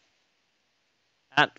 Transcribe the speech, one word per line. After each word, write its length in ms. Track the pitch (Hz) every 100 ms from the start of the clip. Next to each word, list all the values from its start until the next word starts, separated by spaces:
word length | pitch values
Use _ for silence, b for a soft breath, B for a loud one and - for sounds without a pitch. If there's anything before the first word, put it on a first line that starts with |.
| _ _ _ _ _ _ _ _ _ _ _ _ _ 135
And 140 | 147